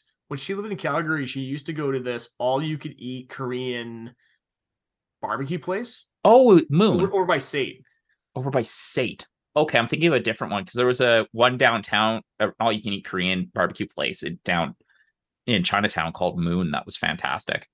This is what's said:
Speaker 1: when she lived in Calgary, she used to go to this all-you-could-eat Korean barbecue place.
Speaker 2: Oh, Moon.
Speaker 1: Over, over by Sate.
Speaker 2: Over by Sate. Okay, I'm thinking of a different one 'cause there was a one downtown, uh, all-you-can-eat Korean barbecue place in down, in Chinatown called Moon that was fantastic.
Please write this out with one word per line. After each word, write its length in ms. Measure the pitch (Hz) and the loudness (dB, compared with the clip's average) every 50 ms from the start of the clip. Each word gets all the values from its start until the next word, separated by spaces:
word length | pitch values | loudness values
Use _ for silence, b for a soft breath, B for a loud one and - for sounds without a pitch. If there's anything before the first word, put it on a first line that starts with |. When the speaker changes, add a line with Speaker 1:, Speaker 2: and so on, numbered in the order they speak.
| _ _ _ _ _ - | _ _ _ _ _ -12
Speaker 1:
when 100 | 147 139 | -10 -8
she 160 | - - 196 | -8 -6 -6
lived 180 | 196 202 214 202 | -6 -6 -6 -8
in 60 | - | -6
Calgary, 480 | - 151 143 156 165 156 160 151 139 | -4 -4 -2 -2 -2 -2 -4 -4 -4
she 160 | 123 - 135 135 | -6 -6 -8 -8
used 240 | 131 135 147 - | -8 -8 -8 -8
to 60 | - 160 | -8 -6
go 180 | 147 151 139 135 | -4 -4 -4 -4
to 80 | 131 | -4
this 300 | 120 123 120 117 - - _ - | -4 -6 -6 -8 -8 -12 _ -4
all-you-could-eat 880 | 120 127 131 139 156 156 156 143 - 156 - - - 123 127 127 127 127 | -2 -2 0 0 -2 -4 -6 -6 -8 -12 -14 -12 -12 -12 -12 -12 -14 -14
Korean 840 | - - 135 123 123 123 127 127 123 120 117 117 117 117 113 117 - _ _ _ _ _ _ _ _ _ _ _ _ _ _ _ _ _ _ _ _ _ | -12 -10 -8 -6 -6 -4 -4 -6 -6 -6 -8 -10 -12 -14 -14 -16 -18 _ _ _ _ _ _ _ _ _ _ _ _ _ _ _ _ _ _ _ _ _
barbecue 380 | - 101 107 120 139 135 175 175 | -8 -6 -6 -4 -4 -4 -6 -6
place. 480 | - - 185 202 240 240 - - - _ _ _ - | -4 -4 -6 -4 -6 -8 -10 -14 -16 _ _ _ 6
Speaker 2:
Oh, 340 | 190 220 254 262 240 196 170 - - | 8 8 10 10 10 8 8 6 6
Moon. 300 | 139 160 214 220 156 180 185 | 4 4 4 4 4 4 2
Speaker 1:
Over, 100 | 196 202 | 2 2
over 120 | 196 185 | 0 2
by 120 | 175 175 143 | 2 0 0
Sate. 460 | - - - 147 131 98 - - _ _ _ _ _ _ _ _ _ _ - | -2 -2 -4 -4 -4 -4 -6 -12 _ _ _ _ _ _ _ _ _ _ -10
Speaker 2:
Over 160 | 127 127 139 | -6 -4 -2
by 120 | 135 131 110 | 0 0 0
Sate. 680 | - - - - - - 143 127 98 - - - - _ _ _ _ - | -2 -4 -4 -4 -4 -2 -2 -2 -4 -6 -10 -16 -20 _ _ _ _ 0
Okay, 240 | 151 147 - - 127 | 0 2 2 2 2
I'm 80 | 117 | 2
thinking 220 | 117 - 143 156 170 | 0 0 0 2 4
of 60 | 156 | 4
a 60 | 123 | 2
different 320 | 110 110 110 - 131 82 101 | 2 0 -4 -4 -4 -4 -4
one 100 | 101 95 | -4 -6
'cause 80 | - - | -4 -2
there 140 | 120 127 | 2 2
was 160 | 123 123 - 131 | 2 2 4 4
a 260 | 120 117 113 110 - - | 4 4 4 2 0 2
one 260 | 110 117 127 127 123 | 4 4 4 4 4
downtown, 640 | 135 120 117 113 117 - - 104 110 110 113 110 - _ _ - | 2 2 2 2 0 0 2 2 4 2 2 -2 -6 _ _ -2
uh, 80 | 107 98 - - | -2 -2 0 0
all-you-can-eat 460 | 113 117 113 107 107 107 101 95 - | 0 0 0 -2 -4 -6 -8 -8 -8
Korean 460 | - - 95 90 92 95 92 90 90 - | -6 -4 -2 0 0 0 -2 -4 -4 -2
barbecue 320 | - 90 85 - - 101 | 0 0 0 -2 -4 -10
place 360 | - _ - 73 64 - - - | -8 _ -4 -4 -4 -4 -4 -6
in 180 | - 82 - - | -8 -8 -6 -4
down, 300 | - 87 85 82 71 - _ _ _ _ _ _ _ _ _ _ _ _ _ _ | -2 0 0 0 -2 -6 _ _ _ _ _ _ _ _ _ _ _ _ _ _
in 160 | - 120 98 87 | 0 0 0 0
Chinatown 500 | - - 101 101 104 - - 80 82 85 | 0 0 0 0 0 0 -2 -4 -4 -4
called 240 | - 92 90 82 87 | -2 -2 -2 -2 -2
Moon 300 | 85 85 85 90 92 80 | -2 0 0 0 -2 -2
that 160 | 73 69 - | -2 -4 -6
was 100 | - - | -8 -6
fantastic. 720 | - - 80 80 - - - 67 82 - - - - - - | -2 -2 -2 -2 -2 -4 -6 -6 -6 -6 -6 -6 -6 -8 -12